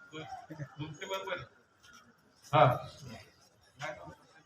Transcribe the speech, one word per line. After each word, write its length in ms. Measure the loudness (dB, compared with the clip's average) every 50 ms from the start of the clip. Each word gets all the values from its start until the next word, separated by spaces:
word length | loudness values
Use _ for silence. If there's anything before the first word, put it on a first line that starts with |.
| -16 -12 -10 -10 -8 -8 -10 -10 -10 -12 -10
तुमचे 520 | -10 -10 -10 -8 -8 -8 -8 -8 -8 -6
बरोबर 280 | -4 -4 -4 -2 -4 -4
आहे? 80 | -4 -6 -8 -16 -20 -20 _ _ _ -20 -20 -20 -20 -20 -20 -20 -20 -20 -20 -20 -20 -2 4 8
हा. 220 | 10 10 10 8 6 0 -6 -12 -14 -14 -12 -14 -14 -16 -18 -20 -20 -20 -20 -20 -20 -20 -20 -10 -6 -6 -6 -6 -6 -10 -14 -14 -16 -18 -20 -20 -20 -20